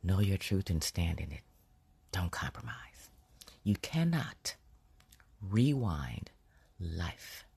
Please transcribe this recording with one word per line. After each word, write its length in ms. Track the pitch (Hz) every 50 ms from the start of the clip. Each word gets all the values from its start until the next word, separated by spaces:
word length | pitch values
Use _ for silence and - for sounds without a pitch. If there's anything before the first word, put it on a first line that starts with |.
| -
Know 160 | 90 95 95
your 180 | 104 98 98 95
truth 320 | - - 101 95 98 -
and 140 | 90 78 -
stand 360 | - - - 85 82 82 -
in 120 | 76 71
it. 100 | 71 71 - _ _ - _ _ - _ _ _ - _ _ -
Don't 200 | - 95 90 85
compromise. 760 | - - - - - - - 117 - - - - - - - - - - - _ - - - - - - _
You 120 | 104 104
cannot 800 | - - - - 160 165 170 165 156 - - - - _ - - - _ - - - _ _ - - - _ - - - _ - _
rewind 920 | 101 95 98 110 123 143 143 135 117 104 82 73 67 62 58 - - - - _ _ _ _ - _ _ _ _
life. 680 | 90 82 82 85 87 82 - - - - - - - - _